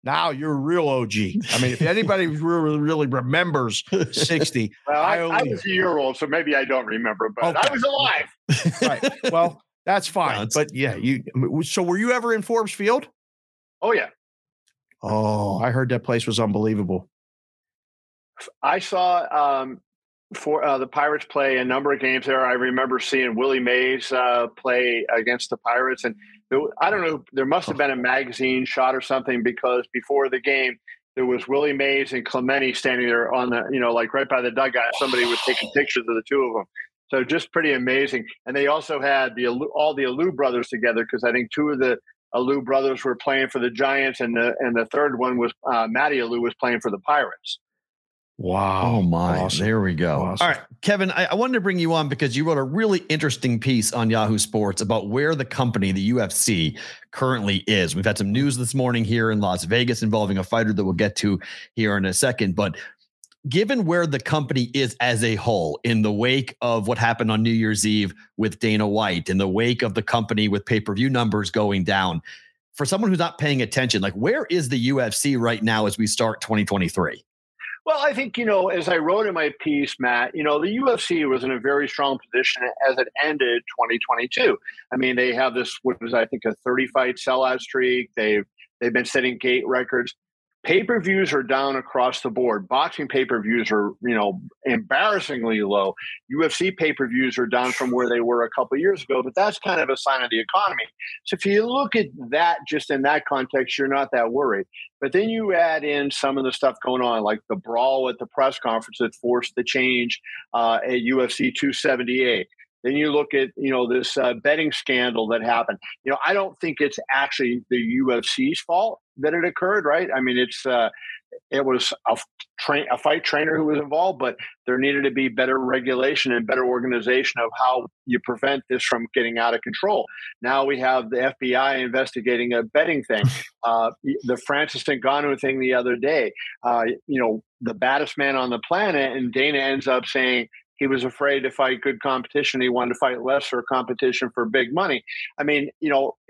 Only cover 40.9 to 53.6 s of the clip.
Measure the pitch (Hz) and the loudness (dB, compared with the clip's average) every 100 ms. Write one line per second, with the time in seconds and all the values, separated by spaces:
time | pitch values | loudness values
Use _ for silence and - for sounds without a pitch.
40.9 | 113 113 120 120 120 117 - 151 139 131 | 2 0 0 2 0 -2 -2 -2 2 0
41.9 | 120 _ _ _ 120 127 139 127 135 135 | 0 _ _ _ -2 0 -2 0 2 2
42.9 | 127 135 120 - 135 131 135 120 113 135 | 0 -2 -2 0 0 0 0 -2 0 0
43.9 | 139 135 123 123 117 120 - 127 117 113 | 2 0 -2 -2 0 0 0 0 0 0
44.9 | 143 147 123 127 123 120 - - 120 110 | 0 0 2 0 0 -2 -2 -2 0 0
45.9 | 120 147 139 117 120 120 - 123 117 117 | 0 0 0 -2 -2 -2 -2 -2 0 -2
46.9 | 101 - 147 110 - - - _ _ _ | -4 0 0 0 -6 -12 -14 _ _ _
47.9 | _ _ _ _ - 92 95 98 95 92 | _ _ _ _ -8 -4 0 0 2 2
48.9 | 117 87 85 90 90 92 78 104 110 95 | 2 2 2 0 0 0 0 0 2 0
49.9 | 80 85 73 90 98 175 139 - - - | 0 0 0 -2 0 -2 -2 -8 -6 0
50.9 | 202 190 - - 190 254 254 190 180 165 | 2 0 0 0 0 0 0 0 0 0
51.9 | 165 151 127 143 123 156 151 135 165 220 | 0 0 -2 -2 0 0 0 0 0 2
52.9 | 185 - 156 151 117 131 117 | 0 0 -2 0 0 0 0